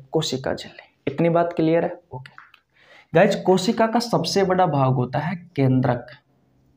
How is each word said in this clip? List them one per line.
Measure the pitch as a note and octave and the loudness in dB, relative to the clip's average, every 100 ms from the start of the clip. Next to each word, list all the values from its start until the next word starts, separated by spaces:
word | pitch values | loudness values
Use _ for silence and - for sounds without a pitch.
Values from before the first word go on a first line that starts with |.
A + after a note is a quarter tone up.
| - | -6
कोशिका | D#3+ D3+ C3+ C3+ | -4 -2 -6 -6
झिल्ली। | - - - - _ - | -8 -10 -20 -20 _ -8
इतनी | - E3+ | 0 2
बात | E3+ E3+ | 2 0
क्लियर | E3+ D#3+ E3+ | 0 0 2
है? | F3+ - - | -2 -8 -16
ओके | C3 - - - _ _ _ _ - - | -18 -18 -20 -20 _ _ _ _ -20 0
गाइस, | D#3+ G3+ - | 4 4 2
कोशिका | F3+ F#3 A#3 A3+ A3+ | 2 2 2 0 0
का | A#3 | 0
सबसे | - D#3+ D#3+ G3 | 0 -2 0 0
बड़ा | F#3 F#3 F3+ | 2 2 2
भाग | C#3 C3 | 2 0
होता | C3 B2 D3 | 0 -2 -4
है | D#3 - - - | -4 -8 -8 -2
केंद्रक। | C3+ C3 C3 A#2+ - - _ _ _ _ _ | 2 2 0 -2 -6 -20 _ _ _ _ _